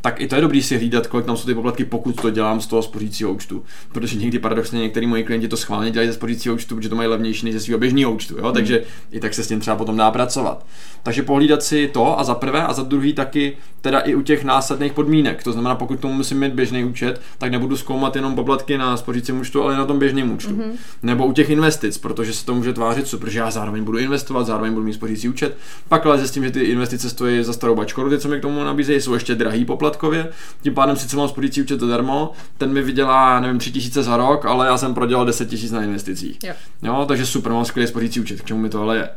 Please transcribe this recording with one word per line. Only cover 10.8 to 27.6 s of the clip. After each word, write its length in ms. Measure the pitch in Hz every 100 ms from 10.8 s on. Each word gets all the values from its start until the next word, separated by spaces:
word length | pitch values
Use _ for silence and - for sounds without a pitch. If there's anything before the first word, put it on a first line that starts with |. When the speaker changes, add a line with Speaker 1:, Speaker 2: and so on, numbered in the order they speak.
| - -
Speaker 1:
Takže 200 | 123 120
pohlídejte 240 | 131 139 147
udělat 160 | 147
si 240 | - 151 143
to 320 | 131 127 165
a 40 |
za 120 | 120 120
prvé, 280 | 131 143
a 100 | 156
za 100 | 131
druhý 300 | 131 139 139
taky 440 | 147 135 147 143 139 - -
teda 180 | 135 135
i 160 | - 139
u 60 |
těch 220 | 135 147
následných 500 | 135 131 131 135 143
podmínek. 500 | 143 147 156 135 78
To 80 | 120
znamená, 240 | 117 123 127
pokud 240 | 123 127
tomu 140 | 139
musím 260 | 135 135 139
mít 140 | 139
běžný 320 | 127 120 127 123
účet, 360 | 120 123 123 - -
tak 140 | 127
nebudu 260 | 123 127 135
zkoumat 380 | - 131 135 139
jenom 200 | 135 135
poplatky 420 | 123 135 - 139
na 200 | 127 120
spořícím 420 | 123 123 123 127
účtu, 240 | 127 139
ale 140 | 135 135
na 80 | 139
tom 140 | 143
běžném 320 | 139 135 123
účtu. 180 | - 202
Speaker 3:
Mhm. 220 | 202 220 240 - -
Speaker 1:
Nebo 220 | 117 123 131
u 80 |
těch 160 | 135 143
investic, 480 | 151 156 156 107 -
protože 360 | 113 113 110
se 120 | 113 -
to 100 | 123
může 180 | 120
tvářit 340 | 113 113 120 139
super, 220 | 107 107
že 100 | 107
já 120 | 113
zároveň 320 | 113 104 107
budu 140 | 110 113
investovat, 460 | 131 139 139 131
zároveň 300 | 113 110 110
budu 120 | 110 110
mít 80 |
spořící 360 | 104 110 107 120
účet. 280 | 131 143 - - - -
Pak 160 | 160 156
ale 120 | 143
zjistím, 260 | 131 139
že 80 | 131
ty 80 | 131
investice 500 | 123 120 123 127 123
stojí 340 | - 123 120
za 100 | 117
starou 220 | 117